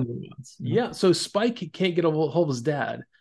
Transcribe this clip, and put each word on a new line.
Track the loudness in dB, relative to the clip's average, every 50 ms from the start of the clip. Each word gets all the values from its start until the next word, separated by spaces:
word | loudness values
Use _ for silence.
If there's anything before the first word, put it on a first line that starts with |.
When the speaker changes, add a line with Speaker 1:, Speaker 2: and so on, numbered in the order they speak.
| 2 -2
Speaker 1:
robots. | -4 -8 -10 -12 -16 -20 -20 -20 -16 _
Yep. | -4 0 0
Speaker 2:
yeah, | 0 0 0 -2
so | 2 4 4
Spike | 4 4 0 -2 -2 0 0 0 0 -2 -10 -12 -4
can't | -2 0 0 2
get | 2 2
a | 2
hol-, | 2 2 0 2
hold | 2 2 2 2
of | 0
his | -2
dad | -2 -2 -2 -2 -2 -4 -6 -8 -12 -16 _ _